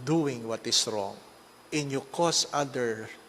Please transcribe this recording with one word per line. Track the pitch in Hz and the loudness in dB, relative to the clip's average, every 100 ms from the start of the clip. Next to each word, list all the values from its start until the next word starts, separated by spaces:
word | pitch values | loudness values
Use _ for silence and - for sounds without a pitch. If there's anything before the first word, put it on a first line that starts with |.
| 127 | 2
doing | 165 143 123 113 | 4 4 0 -4
what | 110 117 | -4 2
is | - 120 | 2 2
wrong, | 107 98 107 - - - - - | 0 -4 -6 -16 -20 -20 -20 -4
and | 151 143 | -2 0
you | 135 - | -2 -4
cause | - 170 156 - | 2 2 4 0
other | 143 139 131 120 110 107 - | 0 -2 0 -2 -2 -8 -14